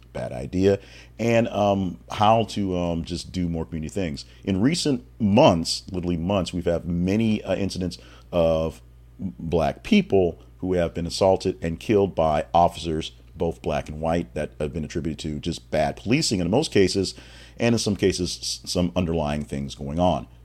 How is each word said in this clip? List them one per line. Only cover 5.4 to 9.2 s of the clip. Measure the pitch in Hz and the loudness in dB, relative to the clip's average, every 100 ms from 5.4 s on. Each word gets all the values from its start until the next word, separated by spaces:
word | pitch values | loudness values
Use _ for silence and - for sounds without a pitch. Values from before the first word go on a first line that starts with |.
| 127 85 82 - - | 6 6 0 -6 -6
literally | 92 87 87 | -6 -2 -2
months, | 85 101 87 | 0 0 0
we've | 87 | -2
had | 85 82 82 | 0 0 -2
many, | 87 90 104 113 107 | -2 0 2 2 0
uh, | - 90 | -2 -2
incidents | 95 90 90 - - - - | -2 -4 -6 -6 -16 -20 -4
of | 87 82 80 80 - - - - - | 2 2 2 -2 -6 -16 -20 -20 -10